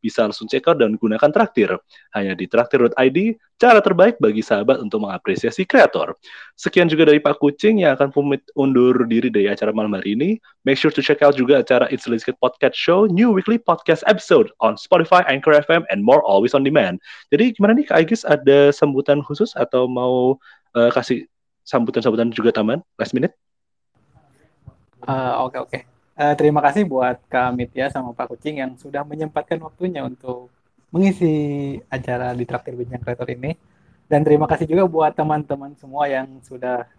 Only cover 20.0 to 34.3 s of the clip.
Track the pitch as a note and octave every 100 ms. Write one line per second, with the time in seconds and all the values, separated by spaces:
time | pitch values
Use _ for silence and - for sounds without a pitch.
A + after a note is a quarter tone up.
20 | B2+ B2+ B2+ C3 _ _ _ A#2+ A#2 B2+
21 | A#2+ A#2+ - _ _ _ - C3+ A#2 B2
22 | A#2 A2 A#2 A#2 A#2 A2 G#2+ C#3 - _
23 | A2+ B2 C#3 _ _ _ _ _ _ _
24 | _ _ _ _ _ _ - _ _ _
25 | - C3+ B2+ A#2+ B2+ B2+ - C3 - _
26 | _ - D3 D3 D3+ D3 C#3+ D#3 G3 C3
27 | B2+ A#2+ _ C3 B2+ B2 A#2+ B2+ C3+ C#3
28 | B2+ A#2 B2+ B2 D3+ D3+ C3 C3 D3 C#3
29 | D3 D3+ D#3 D3+ D3 E3 D#3+ _ F#3 E3
30 | C3 B2+ C3 B2 B2 _ _ _ _ D#3+
31 | G3 F#3+ F3 D#3 D3 C#3+ C#3 C3+ - C3
32 | B2+ B2 B2 B2 A#2+ B2 - B2 A#2+ B2
33 | - B2 B2 B2 C3+ E3 _ _ _ _
34 | _ D3+ D#3